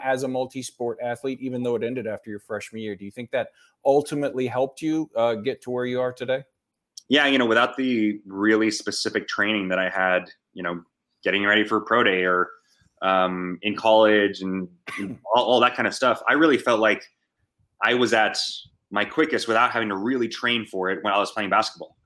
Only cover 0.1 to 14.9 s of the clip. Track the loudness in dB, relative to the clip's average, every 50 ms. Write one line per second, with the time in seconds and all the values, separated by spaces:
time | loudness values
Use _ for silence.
0.1 | -2 -2 -2 -4 -4 -4 -6 -6 -8 -12 -12 -12 _ -6 -6 -6 -6 -6 -6 -6
1.1 | -6 -6 -6 -8 -8 -6 -8 -8 -6 -4 -4 -2 -2 -2 -2 -4 -6 -6 -6 -8
2.1 | -8 -10 -10 -12 -14 -14 _ -8 -8 -8 -8 -10 -12 -10 -8 -8 -10 -10 -12 -16
3.1 | -14 -14 -12 -6 -4 -4 -4 -6 _ _ _ _ _ _ 2 4 4 4 2 0
4.1 | -4 -4 -4 -4 -2 -4 -4 -4 -2 -2 -2 -4 -4 -6 -4 -2 -2 -2 -4 -4
5.1 | -2 0 0 0 0 -2 -4 -6 -6 -6 -8 -8 -6 -4 -4 -4 -2 -2 -4 -4
6.1 | -4 -6 -4 -4 -4 -4 -6 _ _ _ _ _ _ _ _ _ _ -14 _ 2
7.1 | 4 4 4 4 4 4 4 4 4 4 4 2 0 -2 -2 -2 0 2 0 0
8.1 | -2 -4 -10 -12 -6 0 2 4 4 4 4 2 0 -2 -6 -6 -6 -4 -6 -4
9.1 | -4 -4 -6 -6 -4 -2 -2 0 0 -2 -2 -2 -2 -2 -2 -2 -2 0 0 2
10.1 | 2 0 -2 -4 -20 _ _ _ -14 -8 -6 -6 -6 -8 -10 _ _ _ _ _
11.1 | _ _ -2 0 0 0 2 2 2 2 2 2 0 -2 0 2 2 4 4 4
12.1 | 2 2 2 0 2 0 0 -2 -6 _ _ _ _ _ _ _ _ -4 0 2
13.1 | 2 2 2 0 0 -4 -6 -6 -8 -6 -4 -6 -4 0 2 4 6 6 8 6
14.1 | 6 6 4 2 0 -2 -6 -4 -4 -4 -6 -8 -12 _ -16 -14